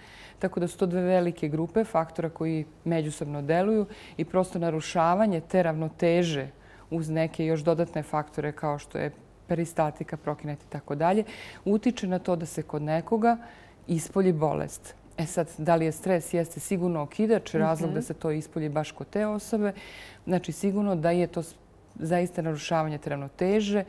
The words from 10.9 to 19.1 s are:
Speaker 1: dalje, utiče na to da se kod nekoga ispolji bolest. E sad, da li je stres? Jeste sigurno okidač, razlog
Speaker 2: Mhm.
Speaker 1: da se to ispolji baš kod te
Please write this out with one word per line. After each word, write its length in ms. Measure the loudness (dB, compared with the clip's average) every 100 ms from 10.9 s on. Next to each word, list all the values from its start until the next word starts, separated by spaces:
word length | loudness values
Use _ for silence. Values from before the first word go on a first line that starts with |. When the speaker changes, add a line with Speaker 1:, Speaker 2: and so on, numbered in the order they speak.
Speaker 1:
dalje, 300 | 0 2 2 0 -6 -16 -8
utiče 420 | 0 2 2 -2 -2
na 120 | -2
to 180 | 0 -2
da 100 | -2
se 160 | -8
kod 200 | -6 -4
nekoga 540 | 0 -2 0 2 4 2 -2 -20 -20 -14 -4
ispolji 460 | -2 0 2 4
bolest. 600 | 4 2 0 -4 -8 -16 -20 -16 -6
E 80 | -4
sad, 220 | -2 -4 -2
da 160 | 2
li 100 | 4
je 80 | 4
stres? 400 | 0 2 2 2
Jeste 280 | -2 -2 -4
sigurno 420 | -2 0 0 0
okidač, 520 | -4 0 2 2 2
razlog 360 | 2 2 2 0
Speaker 2:
Mhm. 40 |
Speaker 1:
da 80 | -2
se 120 | -4
to 160 | -4 -2
ispolji 380 | -2 -4 -4 -2
baš 240 | -2 -4
kod 160 | -6
te 180 | -6